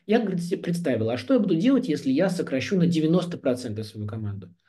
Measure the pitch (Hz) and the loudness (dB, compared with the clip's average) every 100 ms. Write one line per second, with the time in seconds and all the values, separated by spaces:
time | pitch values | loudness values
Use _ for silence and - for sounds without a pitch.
0 | - 226 196 175 - 190 175 170 143 113 | 0 0 2 -2 -2 -4 -2 -2 0 0
1 | 110 127 - 254 190 165 247 262 - 143 | 0 -2 2 2 4 2 4 4 2 -2
2 | 135 131 185 165 - 135 - 190 170 156 | 0 2 2 0 -2 -4 0 2 2 2
3 | 156 180 170 160 131 120 117 104 104 107 | 2 2 0 -2 -2 -2 -4 -8 -8 -8
4 | 104 110 104 98 - _ | -8 -6 -8 -8 -14 _